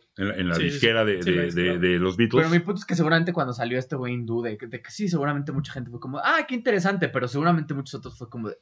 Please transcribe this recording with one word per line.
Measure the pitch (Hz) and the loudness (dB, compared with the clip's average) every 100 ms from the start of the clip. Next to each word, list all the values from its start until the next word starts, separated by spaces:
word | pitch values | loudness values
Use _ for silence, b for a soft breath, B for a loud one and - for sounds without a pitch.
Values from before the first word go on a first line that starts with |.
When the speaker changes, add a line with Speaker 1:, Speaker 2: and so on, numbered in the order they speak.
| _ - | _ -4
Speaker 1:
en | 98 | -2
la, | 95 | 0
en | 87 | 0
la | 85 | 2
Speaker 2:
Sí, | |
sí, | 85 | 0
sí. | |
Speaker 1:
disquera | 143 117 113 | 2 4 4
de, | 107 95 | 2 2
Speaker 2:
Sí, | 87 | 2
la | 87 | 2
Speaker 1:
de, | 87 | 2
Speaker 2:
disquera. | 87 90 | 2 2
Speaker 1:
de, | 90 | 2
de | 90 90 | 2 4
los | 92 90 | 2 2
Beatles. | 113 123 | 2 4
Speaker 3:
Pero | 160 | 4
mi | 170 | 2
punto | 170 208 | 2 -4
es | |
que | - 175 | -4 0
seguramente | 156 165 170 | 2 2 2
cuando | 175 131 | 0 -4
salió | 117 120 127 | -4 -2 -2
este | 127 139 | -2 -6
güey | 123 | -4
hindú, | 123 117 117 | -4 -2 -2
de, | 117 107 | -2 -6
de | 120 123 | -10 -12
que | - | -12
sí, | - 202 | -4 0
seguramente | 170 143 143 143 | 0 0 -2 -2
mucha | 135 143 | -4 -6
gente | 135 120 | -8 -10
fue | 117 | -10
como, | 127 139 | -8 -4
"Ah, | - 320 302 | 0 0 0
qué | |
interesante", | 247 247 202 190 196 143 | -2 0 2 2 2 0
pero | 127 120 | 0 -2
seguramente | 135 165 170 147 | 2 4 4 2
muchos | 139 131 | -6 -6
otros | 123 117 113 | -10 -12 -14
fue | 117 | -12
como | 123 107 | -8 -8
de, | - | -10